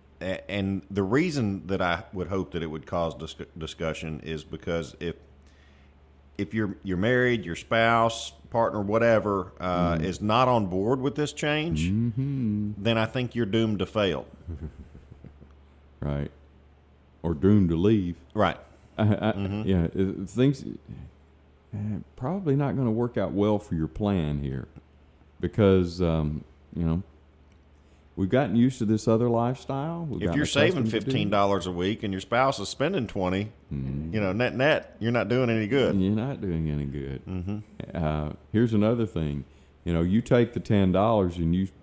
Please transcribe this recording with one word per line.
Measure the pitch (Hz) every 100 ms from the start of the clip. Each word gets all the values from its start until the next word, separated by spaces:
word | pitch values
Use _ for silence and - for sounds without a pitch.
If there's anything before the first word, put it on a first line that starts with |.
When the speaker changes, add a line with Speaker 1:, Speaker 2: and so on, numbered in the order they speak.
| _ -
Speaker 1:
a-, | 92 92 -
and | 101 98 98 -
the | 98
reason | 95 131 180 143 107 98 80
that | 95
I | 90 85 -
would | 92 82
hope | 95 90
that | 87
it | 80
would | 78 -
cause | 90 82 73
dis-, | 80 - - 85
discussion | 78 - 82 76 82 78
is | 76 80 76
because | 82 - 85 76 -
if, | 85 - - - - - - - - _ - _ _ -
if | 98
you're, | 110 104 101
you're | 98 90
married, | 110 127 123 120 85
your | 82
spouse, | - 113 113 117 113 - - - -
partner, | 120 117 104
whatever, | 98 110 117 110 104 98 90 -
uh, | 90 90 87 82
Speaker 2:
Mm. |
Speaker 1:
is | 87 87
not | 104 113 127
on | 120 98
board | 92 104 131
with | 135 143
this | 147
change, | - 151 151 160 78 85
Speaker 2:
Mm-hmm. | 107 120 110 139 135 113 104 104 104
Speaker 1:
then | 104 113
I | 110
think | 131 120 117
you're | 107
doomed | 113 110 101
to | 92
fail. | 107 98 71 57 - -
Speaker 2:
<laughs> | 80 76 - - - - - - - - - - - - -
Right. | 71 71 71 - - - - - _ _ _ _
Or | 85
doomed | 78 95 104 87
to | 82
leave. | 98 110 90 85 -
Speaker 1:
Right. | 107 95 - - - - -
Speaker 2:
I, |
I, | 107 104 107
Speaker 1:
Mm-hmm. | 98 98 104 92
Speaker 2:
yeah, | 92 82
uh, | - 95 - 95
things, | 113 135 135 - - - - - - - _ _ _ _
uh, | 104 104 101 - -
probably | 127 196 170 139
not | 139 104
gonna | 123
work | 110 120 117
out | 95
well | 95 104 104
for | - 82
your | 78
plan | - 104 98 76 73
here | 69 65 - - - _ - _ _ -
because, | 90 - 101 95 90 85
um, | 87 80 76 76 - - - -
you | 82
know, | 85 - - _ _ _ - _ _ _ _ _ -
we've | 95
gotten | 123 131 113
used | 127 131
to | 107
this | 110 -
other | 113 120
lifestyle. | 117 120 131 - 135 156 170 160
We've | -
Speaker 1:
If | 92
Speaker 2:
gotten | 85
Speaker 1:
you're | 147
saving | 131 160 180
Speaker 2:
accustomed | 110
to |
doing | 110 117
Speaker 1:
fifteen | 127 101
dollars | 101 101 98 90
a |
week | 87 92 113
and | 104
your | 95
spouse | - 117 135 117
is | 98
spending | - 143 190 110
twenty, | 104 90 95 107 - -
Speaker 2:
Mm-hmm. | 71 65 69 80
Speaker 1:
you | 107
know, | 98
net, | 101 120 92
net, | 139 143 - -
you're | 110
not | 120 101
doing | 123 123
any | 113 104
good. | 135 101 95
Speaker 2:
You're | 95 107
not | 131 139
doing | 98 82 78
any | 73 71
good. | 69 67 65 -
Speaker 1:
Mm-hmm. | 92 90 104 107 - -
Speaker 2:
Uh, | 85 78 76 76 - -
here's | 104 120
another | 110 104 120 110
thing. | 82 76 71 - - - _ 85
You |
know, | 82
you | 85 107
take | - 123 117
the | -
ten | - 104 95
dollars | 90 107 110 90 87
and | 82 87
you, | 95 -